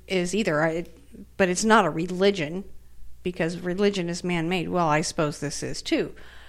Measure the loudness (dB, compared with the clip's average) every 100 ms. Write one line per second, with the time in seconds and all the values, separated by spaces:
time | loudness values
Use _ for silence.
0 | -4 -2 0 0 2 2 2 0 -6 -12
1 | -20 -20 -12 0 2 2 6 6 6 0
2 | -2 2 4 4 -2 -6 -10 -14 -16 -12
3 | -10 -8 -6 -2 -2 -2 -4 2 2 2
4 | -2 -4 -2 0 0 0 0 0 2 2
5 | 0 0 -2 -2 -6 -6 -6 -6 -2 -2
6 | -2 -8 -18 -18